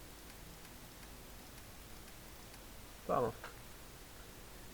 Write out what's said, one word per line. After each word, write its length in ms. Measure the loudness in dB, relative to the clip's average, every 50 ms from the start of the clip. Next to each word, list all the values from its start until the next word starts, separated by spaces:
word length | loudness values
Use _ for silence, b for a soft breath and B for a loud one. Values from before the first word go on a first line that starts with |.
| -6 -6 -6 -6 -6 -6 -6 -6 -6 -6 -6 -6 -6 -6 -6 -6 -6 -6 -6 -6 -6 -6 -6 -6 -6 -6 -6 -6 -6 -6 -6 -6 -6 -6 -6 -6 -6 -4 -4 -4 -4 -6 -6 -6 -6 -6 -6 -6 -6 -6 -6 -6 -6 -6 -6 -6 -6 -6 -6 0 6 10
Tamam. 240 | 10 12 12 10 8 4 0 -4 -4 -4 -6 -6 -6 -6 -6 -6 -6 -6 -8 -6 -6 -6 -6 -6 -6 -6 -6 -6 -6 -6 -6 -6